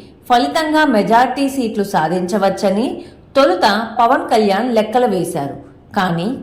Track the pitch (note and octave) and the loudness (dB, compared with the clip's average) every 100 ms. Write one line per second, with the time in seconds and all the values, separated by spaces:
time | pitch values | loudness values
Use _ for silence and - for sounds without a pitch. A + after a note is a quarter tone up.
0 | - - - B3 C#4+ E4 D#4 D#4 D4 G#3+ | -20 -12 0 0 2 -2 0 2 2 2
1 | F#3 A3+ B3+ C#4 C#4 C4+ A3 G#3+ F#3 F3 | 2 2 2 0 -2 -2 -2 -4 -2 -2
2 | D#3 F3+ F#3 G#3+ G3 F#3+ G3 G3+ D4+ - | 0 -2 -2 0 0 0 -2 0 -2 -6
3 | - - - C4+ D#4 F4+ G#3+ G#3 A3+ - | -14 -20 -4 2 2 4 2 0 -2 0
4 | A#3+ - - A#3 G#3 F#3+ B3 A3 G#3+ A#3+ | 2 2 2 2 2 0 0 -2 0 0
5 | A#3+ F#3 - D#3 C#3+ - - - - G3+ | 0 0 -4 -6 -8 -10 -18 -20 -8 -2
6 | F#3 E3 G3+ C4+ | -2 -2 -4 -6